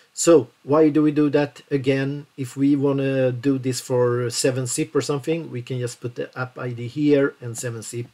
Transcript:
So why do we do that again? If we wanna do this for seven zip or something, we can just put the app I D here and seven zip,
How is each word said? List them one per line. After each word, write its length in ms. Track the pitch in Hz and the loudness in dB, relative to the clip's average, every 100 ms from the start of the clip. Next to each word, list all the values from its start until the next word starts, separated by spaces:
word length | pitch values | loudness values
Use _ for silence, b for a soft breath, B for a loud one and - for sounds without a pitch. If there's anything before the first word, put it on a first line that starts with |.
| b | b
So 340 | - 165 160 120 _ | 0 6 6 6 _
why 280 | 131 151 156 | 0 4 4
do 120 | 147 | 4
we 80 | 151 | 2
do 180 | 147 147 | 2 2
that 320 | 147 143 - - | 2 0 -6 -6
again? 540 | 143 131 135 135 143 143 - | -2 0 0 -2 -6 -10 -12
If 200 | 123 135 | -8 0
we 200 | 139 143 | 2 4
wanna 560 | 143 139 135 135 131 | 2 0 0 2 0
do 260 | 123 139 135 | 0 0 0
this 220 | 127 127 | -2 -6
for 500 | - 127 123 120 123 | -2 0 2 0 -2
seven 360 | - 139 127 127 | -2 -2 0 -4
zip 280 | - 156 | -4 -2
or 60 | 143 | -2
something, 500 | 131 143 147 165 147 | -2 -4 -4 -6 -6
we 100 | 123 | -10
can 200 | 120 127 | -8 -6
just 200 | 123 - | -6 -8
put 140 | 120 | -12
the 160 | 123 - - | -10 -10 -8
app 180 | 127 - | -10 -8
I 140 | 127 | -10
D 160 | 117 120 | -8 -8
here 480 | 147 147 143 143 - | -2 4 4 2 -2
and 180 | 123 117 | -12 -8
seven 240 | 123 117 | -8 -8
zip, 240 | 107 120 120 | -10 -10 -10